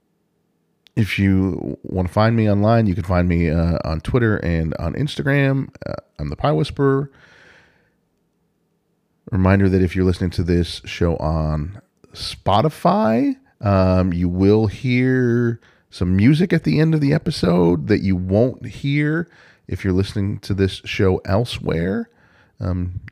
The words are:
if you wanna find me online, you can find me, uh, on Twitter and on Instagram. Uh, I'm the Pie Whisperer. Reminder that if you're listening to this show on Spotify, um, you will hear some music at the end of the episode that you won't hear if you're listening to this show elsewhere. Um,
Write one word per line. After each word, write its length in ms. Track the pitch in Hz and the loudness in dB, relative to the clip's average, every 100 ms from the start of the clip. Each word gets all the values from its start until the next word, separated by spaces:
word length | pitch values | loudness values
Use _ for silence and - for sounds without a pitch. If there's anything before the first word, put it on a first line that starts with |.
| _ _ _ _ _ _ _ _ _ - | _ _ _ _ _ _ _ _ _ -4
if 240 | 98 - | -2 0
you 580 | 98 95 95 - - - | 2 2 0 -4 -8 -10
wanna 240 | - 92 90 | -8 -4 -4
find 260 | 104 110 113 | 0 2 2
me 140 | 107 | 2
online, 380 | 101 104 117 107 | 2 2 2 2
you 80 | 87 | -2
can 80 | |
find 240 | - 90 87 | 0 0 2
me, 220 | 85 85 | 2 2
uh, 300 | 82 85 82 | 2 0 0
on 180 | - 80 | -4 -6
Twitter 360 | - 127 113 104 | -2 0 0 0
and 360 | 85 82 80 - | -2 -2 -2 -4
on 140 | 82 | -6
Instagram. 760 | - 147 - 143 139 139 135 - - 50 | -4 -6 -4 -2 0 0 -2 -4 -10 -12
Uh, 100 | - - - | -12 -12 -10
I'm 100 | 147 | -8
the 60 | - | -4
Pie 180 | 139 | -2
Whisperer. 580 | 156 151 - 139 135 135 _ - _ - _ _ _ _ _ _ _ _ _ _ _ _ _ _ _ _ _ - | 0 -2 0 0 0 -2 _ -20 _ -20 _ _ _ _ _ _ _ _ _ _ _ _ _ _ _ _ _ -8
Reminder 360 | 92 92 98 98 | 0 2 4 4
that 120 | 92 | 2
if 140 | 92 95 | 0 0
you're 100 | 92 | 0
listening 240 | 90 90 | 0 -2
to 120 | - | -2
this 380 | 87 87 85 - - | 0 0 0 -6 -12
show 320 | - 87 82 | -4 -2 -2
on 640 | 78 80 78 76 76 98 - _ _ | -2 -2 -2 -4 -6 -12 -20 _ _
Spotify, 1200 | - - - - 208 156 - 170 202 220 226 277 269 _ _ | -14 -14 -8 2 2 2 0 0 2 2 2 0 -2 _ _
um, 540 | 101 98 92 92 92 | 0 2 4 4 2
you 160 | 85 90 | 0 -2
will 380 | 90 98 107 110 | 2 4 4 2
hear 920 | - 127 123 127 127 120 120 120 117 _ _ _ | -2 -2 0 2 2 2 2 0 -2 _ _ _
some 260 | - 90 95 | -4 0 4
music 380 | 113 156 170 | 6 4 2
at 100 | 165 | 0
the 160 | - 151 | 0 2
end 140 | 160 | 2
of 80 | 156 | 2
the 120 | 143 | 2
episode 760 | 156 - - 180 175 85 87 - | 0 -2 -4 0 2 2 2 0
that 120 | 104 | 0
you 160 | 98 92 | 2 -2
won't 500 | 92 101 127 - - | 0 2 2 -2 -12
hear 640 | - 143 143 151 160 170 _ - _ - | -8 -4 -2 0 -2 -6 _ -20 _ -10
if 160 | 92 | -6
you're 100 | 98 | -2
listening 460 | 92 98 107 98 101 | 0 0 -2 -4 -6
to 140 | - | -6
this 280 | 98 95 - - | 0 -2 -2 -8
show 320 | - 98 92 - | 0 0 0 0
elsewhere. 840 | 98 120 - - 82 87 226 233 _ _ _ _ - | -2 -2 -6 -4 -2 -2 -4 -6 _ _ _ _ -8
Um, 420 | 92 90 90 92 - | -6 -4 -4 -8 -12